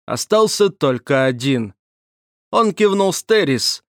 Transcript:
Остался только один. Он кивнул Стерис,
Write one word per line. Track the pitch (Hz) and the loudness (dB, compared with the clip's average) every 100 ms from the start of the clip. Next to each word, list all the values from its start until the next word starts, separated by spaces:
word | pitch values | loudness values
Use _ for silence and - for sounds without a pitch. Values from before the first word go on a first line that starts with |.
| - | -10
Остался | 120 - 214 220 - 202 | -10 0 2 2 0 -2
только | - 139 123 - 135 | 0 -2 -2 -2 0
один. | 131 123 135 127 107 - _ _ _ _ _ _ _ | 0 -2 -2 -2 -4 -12 _ _ _ _ _ _ _
Он | 226 220 | 0 0
кивнул | 180 208 196 196 | 2 2 2 0
Стерис, | - - 220 147 123 - - _ | -2 0 2 2 -2 -4 -6 _